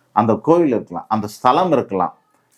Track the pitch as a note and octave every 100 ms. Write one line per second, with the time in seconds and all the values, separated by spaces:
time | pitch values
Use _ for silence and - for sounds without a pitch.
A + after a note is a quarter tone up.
0 | _ - A2+ A2 D3+ E3+ E3 A2 - E2+
1 | - A2 G#2 - B2+ C#3 F3+ C#3 G2+ F#2+
2 | E2+ - _ _ _